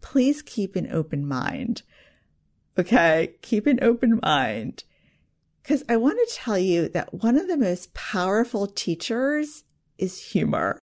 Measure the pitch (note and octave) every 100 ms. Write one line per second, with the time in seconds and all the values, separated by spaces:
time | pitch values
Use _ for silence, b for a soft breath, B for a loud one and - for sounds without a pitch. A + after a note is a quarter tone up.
0 | - C#4 B3+ C#4+ - - G3 F#3+ D#3+ E3
1 | D#3 D3 C#3+ C3 - D2+ F2 - _ b
2 | b b b b _ _ _ - F3 A3
3 | E3+ D#3+ E3+ - - G#3 B3 C4 A#3 A#3+
4 | B3 A3+ - D3 B2 G#2+ G#2+ - - _
5 | _ _ _ _ _ _ - C#4 - A#3
6 | B3 A4+ A#4 - - G3+ F#3+ E3+ D#3+ E3+
7 | - F3+ A3+ B3+ F#4 D#4+ G#3 F3+ - -
8 | - G3 F#3 G#3 A#3+ G#3 G3+ - - E3
9 | - A#3 C4+ D4+ D4+ - _ _ _ _
10 | F#3 - - F3 D3+ G#2+ F#2 -